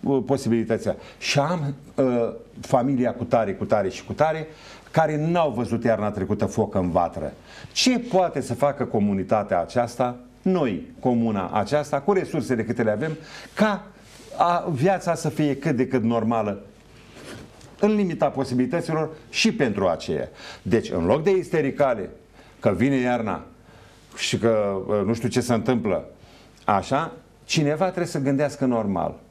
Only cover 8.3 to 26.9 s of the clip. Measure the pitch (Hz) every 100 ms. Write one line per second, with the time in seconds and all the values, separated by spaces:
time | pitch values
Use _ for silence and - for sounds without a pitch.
8.3 | 147 - 117 143 139 123 110 101 98 92
9.3 | 110 101 90 82 123 120 - 123 123 -
10.3 | - 190 180 135 90 - - 127 120 113
11.3 | 101 90 104 101 147 143 143 165 196 160
12.3 | 160 113 120 110 123 110 104 160 151 -
13.3 | - - - 214 196 - - - - -
14.3 | - 170 175 156 143 170 185 175 165 156
15.3 | - 147 135 165 123 127 131 113 117 107
16.3 | 117 104 98 - - - - - - -
17.3 | - - - - - 208 214 190 156 147
18.3 | 135 135 127 127 170 165 156 156 - -
19.3 | - 226 - 135 98 92 82 - 78 62
20.3 | - - - - 113 - 87 85 139 160
21.3 | 190 - 165 139 - 139 113 90 - -
22.3 | - - - 110 92 127 135 123 120 110
23.3 | 82 - - - - - - - - -
24.3 | 117 117 110 101 98 92 104 98 117 120
25.3 | 127 113 113 98 123 101 85 - - -
26.3 | - - - - 101 95